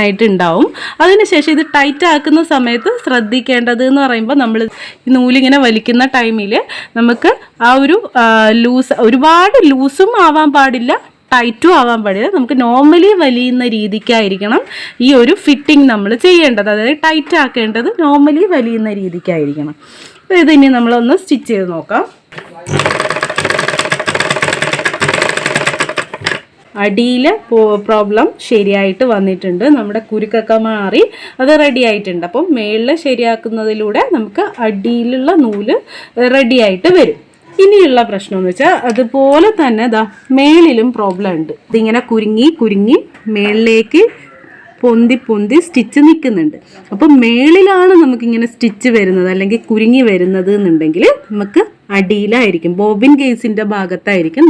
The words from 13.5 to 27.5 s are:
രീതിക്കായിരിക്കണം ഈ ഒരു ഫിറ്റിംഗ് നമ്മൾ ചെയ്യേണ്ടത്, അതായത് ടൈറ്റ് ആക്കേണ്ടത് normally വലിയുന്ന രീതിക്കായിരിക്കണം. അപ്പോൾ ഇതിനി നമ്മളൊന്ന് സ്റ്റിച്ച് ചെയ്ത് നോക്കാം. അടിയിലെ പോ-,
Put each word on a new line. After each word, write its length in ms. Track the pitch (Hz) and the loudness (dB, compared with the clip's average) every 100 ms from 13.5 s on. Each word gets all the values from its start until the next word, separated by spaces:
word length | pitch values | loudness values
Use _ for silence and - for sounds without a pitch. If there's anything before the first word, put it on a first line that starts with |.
| 247 247 220 | -2 -2 -4
രീതിക്കായിരിക്കണം 840 | 208 208 - 226 208 190 208 294 539 - - - 247 | -4 -6 -2 0 0 -4 -2 -4 -4 -14 -14 -2 2
ഈ 20 | 269 | 4
ഒരു 140 | 240 403 - | 4 2 0
ഫിറ്റിംഗ് 400 | 277 - 294 269 | -2 2 4 4
നമ്മൾ 200 | 214 202 247 359 | 2 -2 0 2
ചെയ്യേണ്ടത്, 420 | 349 302 214 202 | 4 2 0 -2
അതായത് 280 | 214 226 302 320 | -2 -2 -2 -2
ടൈറ്റ് 300 | 311 311 339 | -2 -2 -2
ആക്കേണ്ടത് 480 | 262 247 220 220 269 466 | -2 -2 -4 -4 -4 -2
normally 420 | 294 285 294 294 392 | 0 4 2 2 0
വലിയുന്ന 380 | 320 233 226 220 202 | 0 -2 -4 -4 -6
രീതിക്കായിരിക്കണം. 760 | 185 175 180 165 143 147 147 151 - - - - | -8 -8 -6 -4 -4 -6 -10 -12 -20 -20 -20 -16
അപ്പോൾ 160 | - 370 | -2 2
ഇതിനി 260 | 302 302 269 247 | 4 4 4 2
നമ്മളൊന്ന് 380 | 233 240 233 370 | 0 0 0 -2
സ്റ്റിച്ച് 260 | - 262 - | -2 -6 -4
ചെയ്ത് 160 | 208 180 | -4 -4
നോക്കാം. 320 | 165 147 226 453 _ _ - - - - - - - - - - - - - - - - - - - - - - - - - - - - - - - - - - - - - - - - - - _ _ 208 | -8 -6 -4 -6 _ _ -20 -20 -18 -6 -4 -2 -4 -6 -6 -8 -6 -6 -6 -6 -6 -6 -8 -6 -6 -6 -6 -6 -6 -6 -6 -8 -6 -6 -4 -4 -6 -6 -6 -6 -8 -8 -10 -12 -10 -10 -10 -14 _ _ -6
അടിയിലെ 460 | 208 202 240 247 285 427 | -4 -2 -2 0 -2 -2
പോ-, 320 | - | -2